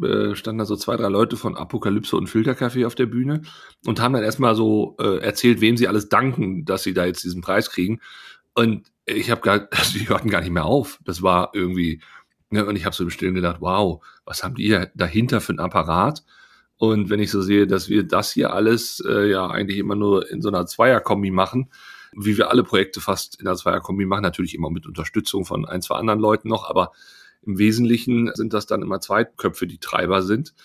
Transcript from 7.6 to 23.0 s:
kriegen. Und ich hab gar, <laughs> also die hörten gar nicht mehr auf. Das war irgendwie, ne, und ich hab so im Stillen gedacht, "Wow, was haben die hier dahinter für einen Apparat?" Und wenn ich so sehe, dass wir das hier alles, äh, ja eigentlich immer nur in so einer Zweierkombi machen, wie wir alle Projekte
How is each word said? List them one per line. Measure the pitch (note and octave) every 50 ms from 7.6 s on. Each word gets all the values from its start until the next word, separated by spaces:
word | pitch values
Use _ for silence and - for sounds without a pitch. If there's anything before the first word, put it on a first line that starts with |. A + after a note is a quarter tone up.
| A2+ -
kriegen. | - - F2+ G2 A2+ - - - - - - - - _ _ _ -
Und | A#2+ A#2 A2+ G#2+ - - _ _ _ -
ich | - G#2+ G#2+ - A#2
hab | A#2 -
gar, | - G2+ G2+ G#2 G2+ -
<laughs> |
also | - - - - - -
die | A#2 -
hörten | A2+ - - A2
gar | F#2+ F2
nicht | E2 F2
mehr | E2+ E2+ D2+
auf. | E2 A#2+ C#3+ A#2 - - - -
Das | - F2 E2+
war | F#2 F#2 F2+ F2+ F2+ - -
irgendwie, | G#2 F#2 F2+ F#2 F2+ F2 D#2+ D#2+ D#2+ - - - - _ _ _ _ _ -
ne, | G#2+ G#2 G#2
und | G2+ G#2
ich | G2 E2
hab | G2+ F2+
so | - F2+
im | F2
Stillen | - - G2 F#2 F#2
gedacht, | F#2 F2 E2+ E2 E2
"Wow, | - F2+ F#2 G2+ G#2 F2+ D#2+ - _ - - _ _
was | - - - -
haben | F#2 -
die | - G#2+
hier | G#2 G#2+ F#2 F2+ - _
dahinter | - F#2 F2+ - G#2+ A#2+ B2 - G#2
für | - -
einen | E2+ -
Apparat?" | E2+ F#2 - F#2+ D#2+ D#2+ E2 F2+ G2+ C3+ D#3 - _ _ _ _ - _ _ _ _ _ _ -
Und | A2+ A2 A2 G#2+ G2+ F#2
wenn | G#2 G#2
ich | G#2 F2+
so | - G2+
sehe, | F#2 F#2+ G2+ G#2 G2+ F#2
dass | G2 F#2+ - -
wir | G2+ G#2 F#2
das | D#2+ - G2 G#2 -
hier | - - - - -
alles, | F#2+ G#2+ A2 A#2 A2+ A#2 - - - - -
äh, | A#2 G#2 G2+ G#2
ja | F#2+ F#2+ F#2 F2
eigentlich | - - G#2 F#2+ G2 G2+
immer | F#2+ F#2 G2+
nur | G#2 G#2 G2+ G2 F#2 - -
in | - -
so | E2 G2+
einer | G2 F2+ F2
Zweierkombi | - - - A2+ C3 B2 G#2+ - - G#2+ G2+ G2+ F#2+
machen, | F#2 F#2+ F#2+ - - B2+ C3 - _ - - - - - - - -
wie | G2+ G2+ G#2+ G#2 G#2
wir | G#2 -
alle | A#2 B2 -
Projekte | - - F#2+ F#2+ - - G2